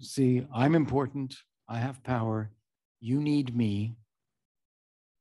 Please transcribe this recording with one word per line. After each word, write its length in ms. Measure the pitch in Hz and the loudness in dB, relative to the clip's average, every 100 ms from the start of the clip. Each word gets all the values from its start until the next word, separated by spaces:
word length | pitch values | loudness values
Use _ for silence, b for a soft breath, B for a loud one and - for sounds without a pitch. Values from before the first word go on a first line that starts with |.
"See, 440 | - - 127 123 - | -8 2 4 2 0
I'm 220 | 113 139 | 2 4
important, 600 | 165 127 131 127 143 131 - _ _ - | 4 2 0 -2 -4 -8 -10 _ _ -10
I 100 | 117 | -4
have 240 | 127 131 | -4 -6
power, 480 | - 123 113 110 107 _ _ _ _ _ | -4 -2 0 -2 -4 _ _ _ _ _
you 200 | 113 135 | -2 0
need 360 | 147 147 127 120 | 2 0 0 0
me. 380 | 110 101 110 117 _ _ _ _ _ _ _ _ _ _ _ _ | 0 0 -4 -8 _ _ _ _ _ _ _ _ _ _ _ _